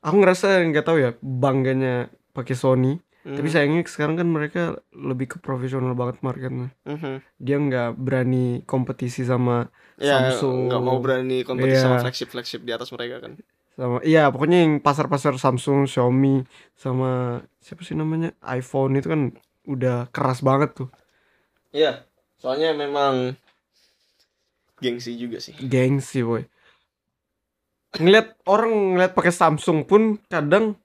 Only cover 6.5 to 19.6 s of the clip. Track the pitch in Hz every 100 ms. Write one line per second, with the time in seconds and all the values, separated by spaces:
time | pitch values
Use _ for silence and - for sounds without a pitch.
6.5 | 127 127 _ - 147 151 131 _ _ 127
7.5 | 143 147 127 120 117 127 131 127 127 127
8.5 | 123 - 131 123 131 123 123 123 123 123
9.5 | 120 117 _ _ _ 143 139 131 127 135
10.5 | 127 127 123 127 127 123 127 131 127 123
11.5 | 127 135 131 131 127 123 - - 131 120
12.5 | 120 120 113 120 127 120 123 - 147 -
13.5 | _ _ - 127 123 156 156 147 131 156
14.5 | 175 165 147 147 143 143 147 147 131 139
15.5 | 127 - 139 139 131 123 131 139 135 127
16.5 | - _ _ 135 127 127 127 123 120 -
17.5 | _ - 160 175 156 156 160 165 - -
18.5 | 127 127 139 135 135 131 156 131 - _
19.5 | _